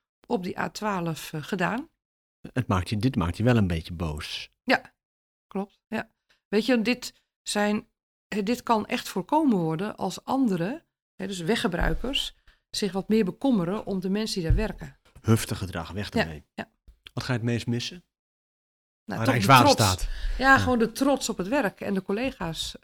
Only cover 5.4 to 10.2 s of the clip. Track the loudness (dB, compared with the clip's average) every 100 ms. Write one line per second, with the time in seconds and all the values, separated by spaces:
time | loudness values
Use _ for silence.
5.4 | _ -8 -8 _ _ -8 -8 _ _ _
6.4 | _ 0 2 2 2 -2 -6 -16 _ _
7.4 | -6 -2 0 -2 -6 _ _ _ _ -4
8.4 | -2 -2 0 0 0 -6 -4 -6 0 2
9.4 | 4 4 2 -2 -6 -4 -6 -6